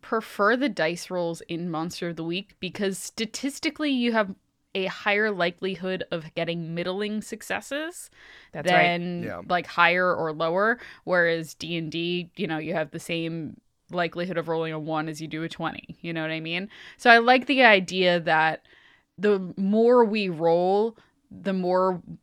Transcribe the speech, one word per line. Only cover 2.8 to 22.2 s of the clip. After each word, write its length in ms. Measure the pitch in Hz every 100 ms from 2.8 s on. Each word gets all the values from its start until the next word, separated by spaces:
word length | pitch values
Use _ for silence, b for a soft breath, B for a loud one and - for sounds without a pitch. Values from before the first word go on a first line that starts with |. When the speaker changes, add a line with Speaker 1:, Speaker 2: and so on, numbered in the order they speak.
| 196 190
Speaker 1:
statistically 920 | - - 220 - 277 - 320 311 302
you 220 | 262 240
have 200 | 226 196 190 _ _ _
a 120 | 196 190
higher 420 | - 208 202 214
likelihood 760 | 190 175 175 190 190 185 185 -
of 220 | 170 156
getting 400 | - 165 170 160
middling 480 | 170 175 190 214 214
successes 880 | - 214 - 190 - 277 320 - - B B B B
Speaker 2:
That's 200 | 165 147
right. 100 | 180
Speaker 1:
than 380 | 175 175 175 175
Speaker 3:
Yeah. 180 | 170 92 92
Speaker 1:
like, 200 | 180 -
higher 440 | - 170 180 180
or 200 | - 160
lower, 460 | 156 165 180 214 240 B B
whereas 500 | - 180 170 165 165
D 240 | - 165 170
and 140 | 160
D, 400 | 165 170 175 170 -
you 120 | 185
know, 100 | 156
you 160 | 156
have 160 | 165 156
the 100 | 170
same 580 | - 170 165 165 147 - _ _ -
likelihood 440 | 175 170 170 180 170
of 120 | 165
rolling 260 | 165 160
a 60 | 156
one 280 | 151 156 160
as 140 | 156
you 60 | 160
do 160 | 156
a 40 | 165
twenty, 480 | - 160 - - 165
you 100 | 170
know 120 | 165
what 80 | 156
I 80 | 160
mean? 280 | 160 175 196 B B B
So 120 | 247
I 80 | 233
like 260 | 233 254 247
the 160 | 262
idea 560 | 240 202 180 185 180 175
that 440 | 165 160 160 156 _ b b b b -
the 380 | 208 196 185 -
more 460 | 196 214 233 247
we 240 | 220 214 190
roll, 720 | 156 165 170 180 202 226 220 b b _
the 240 | 190 185
more 480 | 190 180 185 185 180 - -